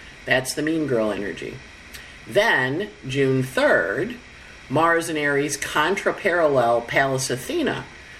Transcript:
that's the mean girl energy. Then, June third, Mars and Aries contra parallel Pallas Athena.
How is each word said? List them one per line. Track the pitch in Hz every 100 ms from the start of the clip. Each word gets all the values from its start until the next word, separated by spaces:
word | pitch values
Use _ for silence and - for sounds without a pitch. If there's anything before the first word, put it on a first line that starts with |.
| - - 127
that's | 127 131
the | -
mean | 156 160 143
girl | 117 107
energy. | 98 98 - - - - - - - - - -
Then, | 156 220 151 127 151 208 - 135
June | 135 135 131
third, | 127 254 285 139 87 117 214 - - - - - -
Mars | 139 170 165 165
and | 151
Aries | 147 139 147 -
contra | - 151 160 196 196
parallel | - - 175 156 135 117 120
Pallas | - 143 135 131 131
Athena. | 123 - 339 254 - - - - -